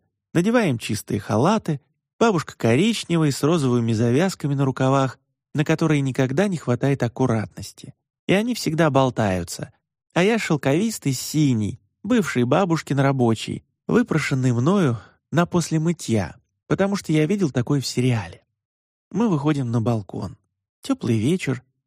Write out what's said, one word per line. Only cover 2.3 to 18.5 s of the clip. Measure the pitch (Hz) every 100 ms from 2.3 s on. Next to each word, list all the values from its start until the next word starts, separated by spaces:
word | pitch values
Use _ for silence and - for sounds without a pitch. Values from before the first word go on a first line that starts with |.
| 175 - -
коричневая | 117 123 214 214 - 170 151
с | 127
розовыми | 143 170 135 120 117
завязками | 110 120 127 190 - 143
на | 139
рукавах, | 135 127 131 135 131 - _ _ _
на | 139 151
которые | 160 160 147
никогда | 135 123 127 139 208
не | 175
хватает | - 120 139 139
аккуратности, | 120 - 127 110 98 - 98 - - - _ _ -
и |
они | 185 233 233
всегда | - 156 160
болтаются, | 135 131 117 107 90 87 - - _ _ _ _
а | 165
я | 190 226
шелковистый | - 156 135 151 220 - 143
синий, | 131 - 151 147 113 101 - _ _
бывший | 202 240 165 127 120
бабушкин | 151 190 160 - 135
рабочий, | 139 135 117 113 - 104 - _ -
выпрошенный | 220 247 170 - 135 127
мною | 117 135 202 151 113 - _ _
на | 156 175
после | 175 - 160
мытья, | 160 170 - 110 76 - _ _ -
потому | 147 202 202
что | -
я | 151 156
видел | 202 160
такое | 127 117 143
в | 123
сериале. | - 127 113 87 - _